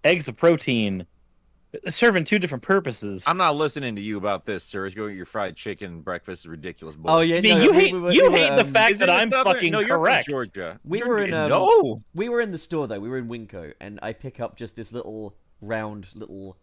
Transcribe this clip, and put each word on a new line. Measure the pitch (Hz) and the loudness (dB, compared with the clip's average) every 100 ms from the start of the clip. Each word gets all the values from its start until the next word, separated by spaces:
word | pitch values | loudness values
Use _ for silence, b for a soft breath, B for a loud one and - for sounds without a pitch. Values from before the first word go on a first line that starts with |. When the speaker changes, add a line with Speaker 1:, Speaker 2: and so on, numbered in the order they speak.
| 147 | 2
Speaker 1:
Egg's | 180 143 | 0 -2
a | |
protein. | 113 170 165 - 120 104 95 90 _ _ _ _ _ _ | 2 4 4 2 0 0 -4 -10 _ _ _ _ _ _
It's | - 180 - | -12 -6 2
serving | 233 190 | 4 4
two | 156 214 | 2 0
different | 175 131 | 0 -6
purposes. | - 190 147 110 104 95 147 | 0 0 2 -8 -8 -4 -2
Speaker 2:
I'm | 175 | 2
not | 175 147 | 2 2
listening | 151 147 131 104 | -2 -2 -6 -6
to | |
you | 104 104 | -6 -4
about | 101 98 - | -2 -2 -4
this, | 95 | -8
sir. | - 101 95 | -8 -8 -8
It's | 95 | -8
going | 104 | -10
to | 95 | -10
your | 87 | -10
fried | 110 95 82 | -6 -6 -6
chicken | 110 95 98 82 | -12 -10 -12 -12
breakfast, | 80 87 - 90 82 | -8 -8 -10 -14 -14
ridiculous | 80 87 82 80 76 | -12 -12 -14 -16 -10
boy. | 151 | 0
Speaker 3:
Oh, | 165 | 2
yeah, | 165 170 | 2 2
Speaker 1:
I | |
mean, | 208 202 | 4 6
Speaker 3:
no, | 262 | 6
Speaker 1:
you | |
Speaker 3:
we, | 349 | 6
Speaker 1:
hate, | 392 | 4
Speaker 3:
we | 180 | 2
were, | 175 | 2
Speaker 1:
you | - | 6
Speaker 3:
we | 523 | 6
were, | - | 6
Speaker 1:
hate | - - | 4 2
the | |
Speaker 3:
um, | 185 | 2
Speaker 1:
fact | 220 220 | 4 4
Speaker 2:
Is | 208 | 4
it | 185 | 2
Speaker 1:
that | |
Speaker 2:
a | 175 | 2
Speaker 1:
I'm | 226 | 2
Speaker 2:
Southern? | 262 240 240 | 2 2 2
Speaker 1:
fucking | 175 | 2
Speaker 2:
No, | 208 | 0
you're | 214 170 | 0 2
Speaker 1:
correct. | 175 247 - | 2 2 0
Speaker 2:
from | |
Georgia. | 135 113 98 85 92 - | -4 -6 -8 -10 -10 -6
Speaker 3:
We | 196 | -4
Speaker 2:
You're | 240 | 0
Speaker 3:
were | 226 | 0
in, | 196 | 0
Speaker 2:
getting | 160 | -2
Speaker 3:
um, | 151 | 2
Speaker 2:
no. | 151 381 453 143 110 - - | 4 6 6 4 -4 -10 -6
Speaker 3:
we | 226 | -2
were | 240 | -2
in | 226 | -2
the | 165 | -4
store, | - 165 135 | -6 -4 -4
though. | 104 | -6
We | 107 | -6
were | 131 | -6
in | 117 | -6
Winco, | 117 107 92 78 - | -10 -12 -14 -14 -14
and | 98 104 | -16 -12
I | 110 | -12
pick | 113 135 - | -10 -14 -10
up | 117 - | -10 -10
just | 117 - | -14 -12
this | 110 | -12
little | 120 - 107 104 - _ _ | -12 -10 -12 -14 -16 _ _
round | 104 110 107 104 92 - | -6 -6 -6 -10 -16 -18
little | 107 95 95 92 | -16 -14 -16 -20